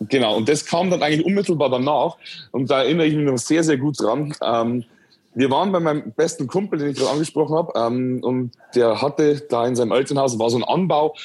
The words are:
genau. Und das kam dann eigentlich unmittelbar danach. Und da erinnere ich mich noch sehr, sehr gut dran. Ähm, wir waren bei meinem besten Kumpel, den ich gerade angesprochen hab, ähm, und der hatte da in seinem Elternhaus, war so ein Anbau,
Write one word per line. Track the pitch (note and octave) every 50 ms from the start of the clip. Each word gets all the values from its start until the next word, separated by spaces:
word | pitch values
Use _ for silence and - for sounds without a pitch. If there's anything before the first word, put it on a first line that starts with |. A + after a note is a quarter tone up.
genau. | G#2+ - C3+ C3 A#2+ G#2+ -
Und | A2+ A2 C#3
das | D3+ D3 -
kam | - E3+ E3+ F#3 F#3
dann | F3 D#3+ D3
eigentlich | D3 D3+ D#3 E3
unmittelbar | F3 G3 G3+ G3+ - E3+ C#3+ D3 B2
danach. | B2+ B2 B2+ D3 D3+ B2+ D3 E3+ - _ - - - - - -
Und | - B2+ C3+ A#2+
da | C#3 C3+ C3
erinnere | B2+ D#3+ E3+ D#3+
ich | D3+ D3+
mich | D3+ D3
noch | C#3 C3
sehr, | A#2 - - D3+ E3 D#3+
sehr | D#3+ D3
gut | B2+ C3+ D3+ C3+ -
dran. | G#2+ G#2 A#2+ C#3+ D3+ D3 D3 - -
Ähm, | - A#2 A#2 A#2 A#2 B2 B2 A#2 _ _ _ _ _ _ _ _ _ -
wir | A#2 C3+ B2+
waren | C3+ D3+ F#3 G3+
bei | F#3+ F3
meinem | E3 D#3 D3 D3 - A2
besten | - - D#3+ D#3+ D#3 - C#3+
Kumpel, | A#2+ - F#3 G#3 F#3+ F3
den | D#3 C#3+ C#3+
ich | C3+ -
gerade | C3+ G#2+
angesprochen | C#3 D3+ E3 - - D3+ D#3 C#3+ D#3
hab, | E3 E3 D#3 -
ähm, | A2+ A#2 A#2 B2 B2+ B2+ B2+ B2+ B2 -
und | B2 B2+ B2+ B2+ A#2+ _ _ - _ -
der | B2 A#2 A#2 G#2+ G2+
hatte | B2+ D3 - - D#3 D3 D3 C#3+ - -
da | A#2+ A#2 A#2
in | B2+ B2+
seinem | A#2 A#2+ G#2+
Elternhaus, | G#2 C3 C#3 - C#3+ C#3 C#3 C3 A#2+
war | G#2+ A2+ A#2
so | A#2+
ein | A#2+ -
Anbau, | - B2+ E3+ F#3+ E3 D#3+ D3 D#3 D#3 - - -